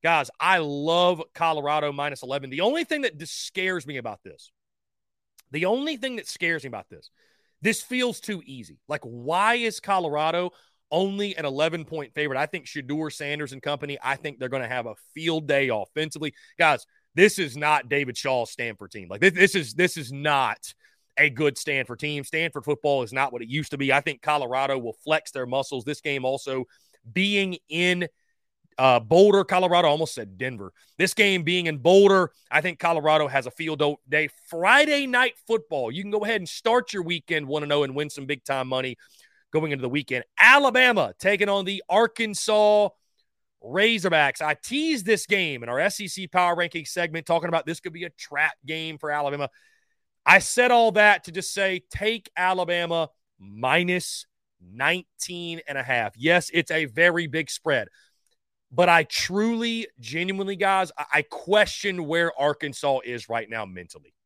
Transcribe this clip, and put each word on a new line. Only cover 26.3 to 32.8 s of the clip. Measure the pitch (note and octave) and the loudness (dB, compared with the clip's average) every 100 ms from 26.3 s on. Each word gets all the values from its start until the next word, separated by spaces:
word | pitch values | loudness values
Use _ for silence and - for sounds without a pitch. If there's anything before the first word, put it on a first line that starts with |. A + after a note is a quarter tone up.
| C3+ - C3 B2+ _ _ _ A#2 | -4 -4 -6 -6 _ _ _ -8
being | A2+ G3 G3+ F#3+ F3+ _ | -2 0 0 -2 -6 _
in, | D#3+ F3+ F3+ E3+ _ _ _ _ _ _ - | -2 0 0 -4 _ _ _ _ _ _ 2
uh, | C3 A#2+ | 6 6
Boulder, | A2+ E3 G#3 G3 | 6 8 8 6
Colorado. | F#3 F3+ F#3 F3 E3 | 4 2 4 4 4
I | |
almost | D3+ D#3+ | 2 -2
said | - G#2+ F#2+ | -6 -12 -6
Denver. | B2+ A#2 F#2+ _ _ - | -8 -6 -14 _ _ -2
This | F#3 | -2
game | - G#3 F#3 | 2 2 2
being | D#3+ F3+ E3+ | 0 0 -2
in | D3+ | 2
Boulder, | B2 F#3+ G3+ F#3+ F3 _ _ | 6 8 10 6 4 _ _
I | D3+ | 0
think | F3 | 0
Colorado | E3 | -2